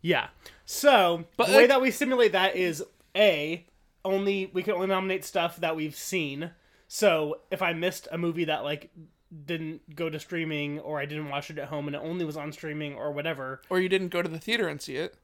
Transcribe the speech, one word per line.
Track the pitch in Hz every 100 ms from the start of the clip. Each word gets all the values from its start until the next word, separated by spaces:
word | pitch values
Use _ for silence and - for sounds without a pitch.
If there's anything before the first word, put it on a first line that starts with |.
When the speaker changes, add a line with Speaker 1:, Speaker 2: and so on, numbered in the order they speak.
Speaker 1:
Yeah. | 165 147 - - - - -
So, | - 285 247 180 170 165 -
Speaker 2:
But, | 233
Speaker 1:
the |
way | -
Speaker 2:
like | 240
Speaker 1:
that | 269
we | 262
simulate | - 277 254 226
that | 185 190 180
is, | 180 156 - _ _ -
A, | 208 156 147 165 _ _ _ _
only, | 190 196 202 196 190
we | 180
can | 180
only | 180 190
nominate | 190 190 190 -
stuff | 185 170 170
that | 165 160
we've | 156 147
seen. | - 190 151 139 170 - _ _ _
So, | - 208 160 151 160 _
if | 180
I | 180
missed | 170 175 180 -
a | 165
movie | 170 165 160
that, | 151
like, | 139 147 - - 156 _ _ 160 143
didn't | 165 160 160 -
go | 151 165
to | 151
streaming, | - 170 160 151 147 147
or | - 151
I | 143
didn't | 151 151
watch | 139 -
it | 151
at | 139
home | 151 147
and | 143
it |
only | 160 180
was | 165 151
on | 147
streaming | 147 156 151 147 143
or | 147
whatever, | 143 156 143 131 131 -
Speaker 2:
Or | 185
you | 185
didn't | 190 180
go | 175
to | 175
the | 160
theater | - 233 185
and | 147
see | - 135
it. | 170 _